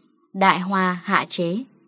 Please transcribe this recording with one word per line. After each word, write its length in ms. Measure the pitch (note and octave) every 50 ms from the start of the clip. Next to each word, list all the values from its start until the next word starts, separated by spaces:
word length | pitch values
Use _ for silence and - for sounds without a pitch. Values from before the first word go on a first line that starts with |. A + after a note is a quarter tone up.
| _ _ _ _ _ _
"Đại 280 | - F#3+ F#3+ F#3+ D#3 F3+
Hoa 400 | F3+ F#3 G3 F#3+ F#3 F#3 F3+ F3 -
Hạ 220 | G3 G3 D3 C3 -
Chế". 360 | - - F3 E3+ F3+ A3+ C4+ - _ _ _